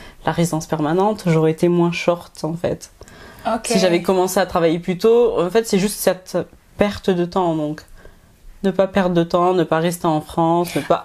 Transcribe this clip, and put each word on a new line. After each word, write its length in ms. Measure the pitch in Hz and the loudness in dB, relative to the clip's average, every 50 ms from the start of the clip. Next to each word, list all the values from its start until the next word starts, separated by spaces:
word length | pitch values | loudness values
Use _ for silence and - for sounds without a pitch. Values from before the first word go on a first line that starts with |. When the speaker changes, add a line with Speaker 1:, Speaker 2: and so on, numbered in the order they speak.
| - - - - - | -20 -20 -16 -8 -6
Speaker 1:
la 80 | 160 160 | -4 -2
résidence 340 | - 170 165 - 156 - | 0 0 -2 -2 -4 -6
permanente, 560 | - 160 156 151 147 165 185 190 214 214 202 - | -4 -4 -2 -2 0 0 0 0 0 0 -2 0
j'aurais 260 | 175 160 160 160 160 160 | 0 2 2 2 2 0
été 160 | 160 175 175 | 2 2 2
moins 240 | 175 175 170 170 170 | 2 2 2 0 0
short, 400 | - - - 175 175 - - - - - | -2 -2 -2 -2 -2 -2 -14 -16 -10 -8
en 120 | 156 165 | -8 -6
fait. 360 | 170 - - - 160 - - - - - - - - - - - - - | -4 -4 -4 -6 -6 -10 -18 -20 -20 -20 -20 -20 -20 -20 -20 -16 -10 -6
Speaker 2:
Ok. 200 | - 220 233 - | -4 -4 -4 -2
Speaker 1:
Si 120 | - 233 190 | 0 0 2
j'avais 240 | 185 180 170 175 170 | 2 2 2 2 0
commencé 380 | - 190 185 180 185 - 202 | 0 2 2 2 0 2 0
à 60 | 185 | 0
travailler 340 | 180 - 180 165 165 160 175 | 0 0 0 2 2 0 0
plus 180 | 170 - 180 175 | -2 -4 -4 0
tôt, 420 | - 220 233 240 240 220 - 139 | 2 4 4 4 4 2 2 0
en 80 | 170 180 | -2 0
fait, 180 | 180 226 226 - | 0 0 0 2
c'est 100 | - 190 | 0 0
juste 220 | 180 208 - - | 0 0 -2 -2
cette 360 | - 196 180 175 - - - 175 - - - - _ _ - - | -2 -2 -2 -2 -4 -8 -6 -6 -6 -6 -10 -20 _ _ -2 -2
perte 320 | 202 202 202 - - - | 0 0 -2 -4 -2 -2
de 140 | 185 175 175 | 0 0 0
temps, 300 | 175 175 190 180 170 160 | -2 0 0 0 0 0
donc. 280 | 156 151 147 151 - - - - - - - - - _ _ _ _ - - - - - | -2 -4 -6 -6 -8 -12 -20 -20 -20 -20 -20 -20 -20 _ _ _ _ -20 -20 -12 -6 -4
Ne 80 | 190 180 | -2 0
pas 160 | 185 196 190 | 2 0 2
perdre 260 | - 202 185 180 180 | 2 0 0 2 2
de 80 | 170 170 | 2 0
temps, 300 | 170 - 180 175 180 185 | 2 2 2 2 2 2
ne 100 | 180 160 | 2 2
pas 160 | 156 160 160 | 2 0 0
rester 280 | 165 180 175 175 - 170 | 0 0 -2 -2 0 0
en 120 | 156 151 | 0 0
France, 540 | 151 - - 175 165 165 170 175 175 175 - | -2 -4 -2 0 0 2 2 0 0 -2 -4
ne 60 | 151 | -4
pas 240 | 131 - 170 - - | -2 0 -2 -2 -2